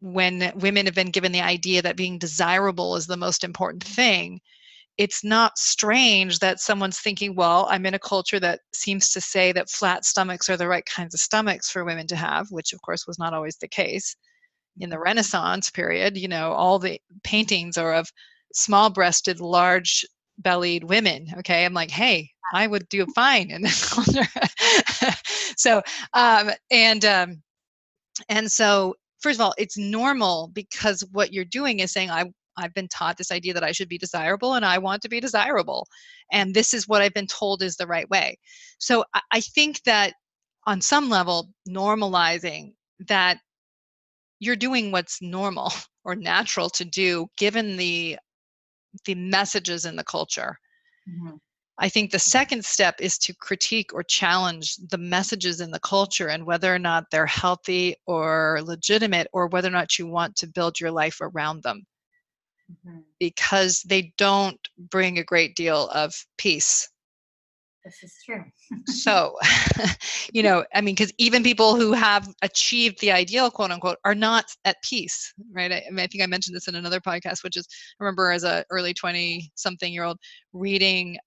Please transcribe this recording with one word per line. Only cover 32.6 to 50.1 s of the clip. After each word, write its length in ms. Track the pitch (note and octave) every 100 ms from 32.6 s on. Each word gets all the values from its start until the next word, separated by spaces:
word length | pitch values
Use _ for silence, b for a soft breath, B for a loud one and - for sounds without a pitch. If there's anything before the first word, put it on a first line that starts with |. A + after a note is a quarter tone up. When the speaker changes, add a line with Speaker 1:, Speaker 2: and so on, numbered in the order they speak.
| F3
Speaker 1:
been 140 | F3 F#3
taught 300 | - E3 E3+
this 140 | F3+
idea 220 | F3+ F3+
that 100 | F3
I 80 | E3
should 160 | E3+ F#3
be 80 | F3
desirable 560 | F3+ F3 D#3+ G3 B3
and 120 | C4 G#3
I 120 | F3+
want 240 | F#3+ G3+
to 80 | A3
be 100 | A#3
desirable. 680 | B3+ A3 A3+ C4 - C3 - B B B B
And 220 | G3+ F#3+
this 200 | F#3+ A3+
is 140 | A#3+ G#3
what 140 | G#3
I've 120 | G3+
been 140 | G#3 G3
told 340 | - G3+ G3
is 140 | F#3 E3
the 120 | F3
right 220 | E3+ -
way." 280 | F#3+ C#3 - B B B B
So 260 | - A#3+ -
I, 80 | G3+ -
I 80 | A3+
think 420 | - - D4+ D4
that 300 | - G#3+ G3+ - _ _ _ _ -
on 140 | G3
some 300 | - D4 C#4
level, 400 | G#3 F3 E3+ E3+ _ -
normalizing 1040 | F#3 G3+ G#3+ G3+ F#3 E3 E3+ E3+ D3+ D3+ - _ - F3+
that 320 | G3+ F3+ F3 _ _ _ _ _ _ _ _ _ -
you're 160 | G#3+ A#3+
doing 360 | B3 C4 G#3+
what's 300 | F#3 E3+ -
normal 520 | F3+ F3+ G3 E3+ - - -
<laughs> 180 | _ -
or 100 | F3+
natural 540 | E3+ F3 A3 - F3
to 140 | - F3
do 420 | D#3+ F#3+ F3 E3+ -
given 380 | G3+ G#3+ G#3+ F#3
the, 420 | F3+ E3+ E3 D3+ - _ _ _ _ _ _ G3 -
the 100 | F3+
messages 720 | F3+ F#3+ G3 G#3 F3 E3+ E3
in 100 | E3
the 60 |
culture. 520 | -